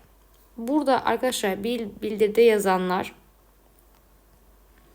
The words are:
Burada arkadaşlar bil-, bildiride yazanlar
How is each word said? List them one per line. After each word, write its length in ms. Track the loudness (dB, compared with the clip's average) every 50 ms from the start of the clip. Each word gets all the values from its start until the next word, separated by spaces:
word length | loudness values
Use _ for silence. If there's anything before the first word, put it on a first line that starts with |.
| _ _ _ _ _ _ _ _ _ _ -16
Burada 480 | -10 -4 -2 -2 0 2 2 0 0 0
arkadaşlar 580 | -2 -2 0 -2 -4 -4 -2 -4 -4 -4 -4 -4
bil-, 240 | -6 -6 -6 -8 -10 -10 -10
bildiride 400 | -8 -6 -2 0 0 2 4 6
yazanlar 720 | 6 6 6 4 2 2 0 0 0 -2 -2 -4 -4 -6 -12 -20 _ _ _ _ _ _ _ _ _ _ _ _ _ _ _ _ _ _ _ _ _ _ _ _ _ _ _ _ _ _ _ _ _ _